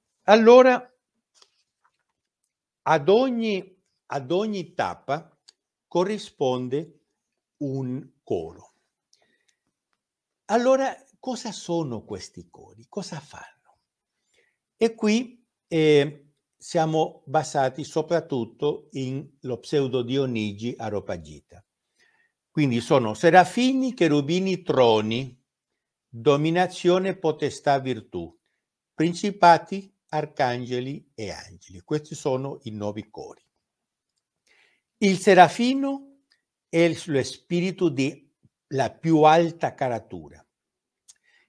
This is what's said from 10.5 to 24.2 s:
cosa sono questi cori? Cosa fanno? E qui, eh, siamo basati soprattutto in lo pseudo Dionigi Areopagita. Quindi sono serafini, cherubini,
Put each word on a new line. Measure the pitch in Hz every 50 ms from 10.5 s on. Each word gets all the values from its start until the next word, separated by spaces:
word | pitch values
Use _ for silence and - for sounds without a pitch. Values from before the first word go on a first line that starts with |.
| 196 233 240 262 269 262 269 254 190 - _ _ _ _
cosa | - 254 254 220 - 240 -
sono | - - - 170 170 160 139 117 107 -
questi | - 107 92 - - _ - 82 _
cori? | _ - - - - 107 117 _
Cosa | - 208 185 - - 147
fanno? | - - - - - - _ _ _ _ _ _ _ _ _ _ _ _ _ _ _ _ _ _ _ _ _ _ _ _ _
E | _ 220 226 226
qui, | - - 214 214 226 254 240 - _ _ _ _ _ _
eh, | _ 170 160 156 156 151 143 139 151 147 - _ _ _ _ _ _ _ _
siamo | - - - 170 160 160 156 160 160 180 - - _
basati | - 131 156 151 - - 147 135 131 131 - 147
soprattutto | - - 160 151 156 175 165 160 - 147 127 113 107 - _ - 147 151 - - _
in | - 135 135 127 131 135 165 - _ _
lo | _ 127 120 117
pseudo | - - - 147 139 131 117 127
Dionigi | 120 117 131 135 139 131 120 113 107 104 101 101 107 120 - -
Areopagita. | 117 107 104 101 92 - 98 87 80 73 76 71 _ _ - - _ _ _ _ _ _ _ _ _ _ _ _ _ _ _ _ _ _
Quindi | _ 160 151 139 120 117
sono | 117 - 160 135 120 107 107
serafini, | - - 170 165 185 180 175 - 240 247 254 269 262 262 262 220
cherubini, | - 175 160 147 147